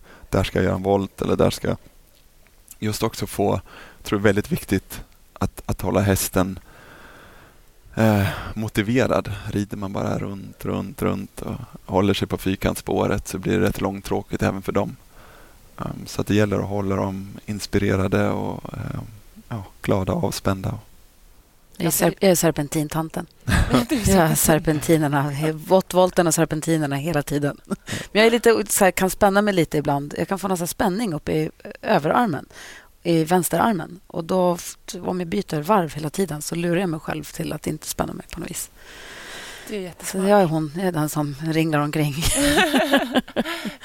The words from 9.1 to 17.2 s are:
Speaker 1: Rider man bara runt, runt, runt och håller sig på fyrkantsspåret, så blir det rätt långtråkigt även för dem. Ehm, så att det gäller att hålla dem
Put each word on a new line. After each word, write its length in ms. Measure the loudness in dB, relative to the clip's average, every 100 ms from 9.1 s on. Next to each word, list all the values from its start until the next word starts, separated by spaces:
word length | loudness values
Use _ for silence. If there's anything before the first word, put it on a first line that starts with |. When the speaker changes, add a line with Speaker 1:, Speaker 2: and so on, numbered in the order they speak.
| 2 0 -8 -4
Speaker 1:
Rider 260 | -4 -4 -6
man 160 | -6
bara 240 | -4 -2 -2
runt, 480 | -4 -8 -14 -10 -4
runt, 360 | -4 -6 -4
runt 400 | -4 -4 -8 -12
och 140 | -10 -10 -12 -16 -2
håller 280 | 2 4
sig 140 | 2 -2
på 100 | -2
fyrkantsspåret, 920 | -2 0 -2 -2 -2 0 2 0 -4
så 100 | -6
blir 220 | 0 2
det 60 | 2
rätt 140 | 0
långtråkigt 600 | -4 -4 -4 -4 -4 -2
även 180 | -2 -2
för 100 | -2
dem. 240 | -2 -2 -8 -20 -20 -20 -20 -20 -20 -20 -10
Ehm, 260 | -8 -8 -8
så 160 | -6
att 60 | 0
det 80 | 2
gäller 240 | 2 0
att 100 | -2
hålla 260 | -4 -2 -2
dem 320 | -2 -4